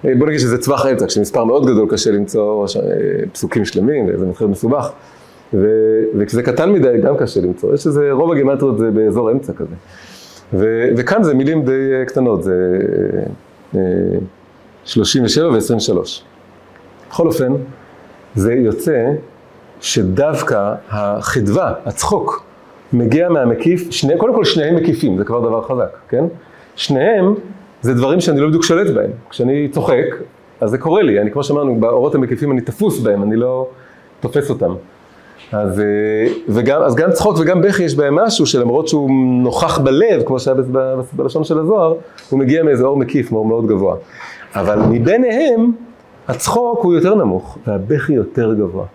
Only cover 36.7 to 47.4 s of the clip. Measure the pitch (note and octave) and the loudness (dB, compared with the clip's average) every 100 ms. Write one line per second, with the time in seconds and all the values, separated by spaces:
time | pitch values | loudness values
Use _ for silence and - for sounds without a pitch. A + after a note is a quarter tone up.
36.7 | D3 C#3+ A#2+ F3 E3+ G#3+ E3 E3 F3+ G3 | 2 2 2 2 2 0 2 2 2 2
37.7 | F#3+ E3 C3+ C#3+ D3+ A3+ A3+ D3+ C3+ A#2+ | 2 0 0 2 2 2 2 0 2 2
38.7 | C3 D#3+ D3+ C#3 C3+ B2+ B2 B2 - E3 | 0 0 -2 2 2 2 2 0 0 -2
39.7 | - C3+ C3+ A3+ E3+ - C3 C3 C3 B2+ | 0 2 4 4 2 0 -2 0 0 0
40.7 | C3 C3 C3 B2+ - C3+ D#3+ D#3 D#3 D#3+ | -2 -2 -4 -6 -4 -4 -2 -2 -2 0
41.7 | G#3+ D#3+ E3 - - - C3+ C3 D#3+ D#3 | 2 2 -2 -6 -20 -4 0 2 2 2
42.7 | B2+ B2+ C#3 B2+ C#3+ A#2+ A2 A2 A#2 A2 | 2 2 2 0 -2 -2 -2 0 0 0
43.7 | G2+ F#2+ E2+ - - - - - G#2 F#2+ | 2 0 -2 -10 -20 -20 -20 -10 -4 0
44.7 | G#2 A2 A#2 B2 A3+ B3+ A3+ D#4 A3+ A#3+ | 2 2 2 2 2 2 2 2 2 2
45.7 | A3+ - - - - - B2 - A#3 A#3+ | 0 -10 -20 -20 -14 -8 -6 -2 -2 -2
46.7 | A#3+ F3+ E3+ E3+ G#3 B2 F#2 | 0 2 2 4 2 2 -2